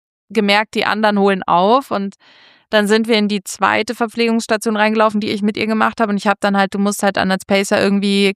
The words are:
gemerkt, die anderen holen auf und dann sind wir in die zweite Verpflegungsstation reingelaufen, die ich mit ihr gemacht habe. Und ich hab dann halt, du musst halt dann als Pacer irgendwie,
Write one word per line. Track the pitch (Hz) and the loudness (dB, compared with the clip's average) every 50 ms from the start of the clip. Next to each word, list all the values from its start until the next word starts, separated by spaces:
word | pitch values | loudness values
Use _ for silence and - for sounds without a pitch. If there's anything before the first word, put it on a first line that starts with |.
| _ _ _ _ _ - | _ _ _ _ _ -6
gemerkt, | 202 226 208 202 202 208 220 - - | -2 0 2 2 2 2 0 -2 -4
die | 220 - | -4 -4
anderen | - 196 214 220 208 208 202 | -2 -2 0 0 0 2 2
holen | 196 202 196 185 - | 2 2 2 0 0
auf | - 170 175 185 208 240 277 269 - | 0 2 2 4 4 2 2 0 -2
und | 214 196 196 196 - _ _ - - - - - _ _ _ _ | -6 -6 -6 -8 -10 _ _ -20 -20 -20 -20 -20 _ _ _ _
dann | 214 214 208 | 0 0 2
sind | 196 220 220 220 226 | 2 2 2 2 2
wir | 233 | 2
in | 208 208 202 | 2 2 0
die | 208 196 | -2 -4
zweite | - - - - 190 202 214 214 220 247 233 | -6 -10 -6 -2 0 0 0 0 -2 -4 -4
Verpflegungsstation | - 240 220 - 233 233 233 226 233 - - 226 208 - 226 214 | -4 -6 -4 -2 -2 -2 0 0 -2 -2 -2 -2 -2 -2 -2 0
reingelaufen, | 208 214 214 220 220 214 220 214 208 | 0 0 0 2 2 2 2 0 -2
die | 214 208 | -2 -4
ich | 226 196 | -4 -2
mit | 202 214 214 | -2 -2 -2
ihr | - 214 | -2 -2
gemacht | 214 220 214 226 226 - - | -2 0 0 -2 -2 -2 -2
habe. | 226 202 | -2 -2
Und | 202 196 | -2 -2
ich | - | 0
hab | 214 202 - | -2 0 0
dann | - 202 196 | 0 0 2
halt, | 196 196 190 - | 2 0 0 0
du | 196 | -2
musst | 202 208 202 - | -2 -2 -2 0
halt | - 202 196 | -2 0 0
dann | - - 185 | 0 0 -2
als | 190 185 - | -2 -4 -2
Pacer | - 202 196 202 - 208 - | 0 0 0 0 0 0 0
irgendwie, | 190 202 202 202 196 202 196 202 202 190 196 | 2 2 0 0 0 0 2 2 2 0 0